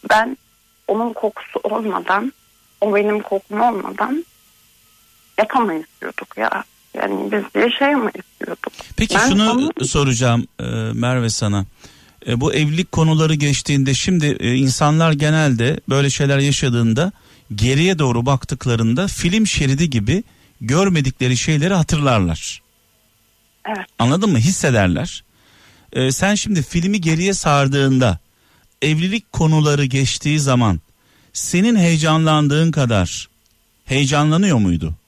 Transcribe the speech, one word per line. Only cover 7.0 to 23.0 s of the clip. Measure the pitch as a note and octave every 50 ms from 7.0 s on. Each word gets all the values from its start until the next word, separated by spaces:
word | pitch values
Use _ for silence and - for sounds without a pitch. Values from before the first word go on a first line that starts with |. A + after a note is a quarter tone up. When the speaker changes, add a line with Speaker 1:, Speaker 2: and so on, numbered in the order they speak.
| - G3+ G3+ F#3+ G3+ G3+
Speaker 1:
biz | G#3 G#3 G3+ - _ -
yaşayamayız | A3 A#3+ A#3 - C#4 C#4 D4 C4+ A#3 G#3 - - - _ _ _ -
diyorduk. | - - - - - - - - - - -
Speaker 2:
Peki | A3 - -
Speaker 1:
Ben | G3 A3 B3+
Speaker 2:
şunu | G3 G3 G#3+ A3
Speaker 1:
onu | A#3+ B3 C4+ D#4+ - - C3 C3+
Speaker 2:
soracağım, | - D3+ C#3+ C3+ B2+ A#2 C3 B2 A#2 A#2+ B2 - _ _
e, | A#2+ A#2+ A#2+ A2+ A2 A2 A2+
Merve | A2+ A#2 B2 B2+ B2+ A#2+ A2+
sana. | A2 - - G#2 G2+ G2+ F#2+ - - _ - - - - - - _ _ - -
E, | - A#2
bu | C3 - -
evlilik | - D#3 D3 D3+ E3 F#3 -
konuları | - E3 D#3+ D#3+ D#3+ D#3 D#3+ D#3 D#3+
geçtiğinde | D3 D3 C#3+ C#3 - - - C#3+ C#3 C3+ C3 C3+
şimdi, | B2+ - - F#3 F3 D3+ D3 - -
e, | - A#2 A#2+
insanlar | C3 C3+ C3 B2+ - D#3 D3 D3+ D#3+ E3 E3
genelde | D#3 C#3+ D3+ D3+ D#3 D#3+ D#3 C#3+ B2+ A2+ A#2 B2+ D#3 - _ -
böyle | C3 C#3 C#3+ C#3
şeyler | C3 - D3 C#3 C#3 C#3
yaşadığında | C#3 C#3+ C#3 - - C3 A#2+ A#2+ A#2 A2+ A2 A#2 E3+ F#3+ - _ _ _ - - _ _ G#2+
geriye | G2+ A2 B2 C3+ C#3+ E3 F#3 G3 D3+
doğru | D3+ C3 A#2 A#2 A#2+
baktıklarında | C3 C#3 C3 - - C#3+ B2+ - C3 A#2 A2+ A2+ A2+ A#2 C3+ F#3 G3
film | - - - B3+ F3+ A3 A3 F#3+
şeridi | - - D3+ C3+ C3+ C#3 E3+ E3
gibi | C3 A2+ G2+ G#2+ D3 G3 A#3+ _ _ _ _ _ _ _
görmedikleri | - A2 C3+ E3 G3 G3+ F3+ D#3+ C#3 C3 - _ B2+ B2+ B2+ A#2+
şeyleri | - - D#3 D3 C#3+ F#3 G3
hatırlarlar. | F3+ D#3 - - D#3 D3 C#3 B2 G#2+ F#2+ F2 D#2+ - - - - - _ _ _ _ _ _ _ _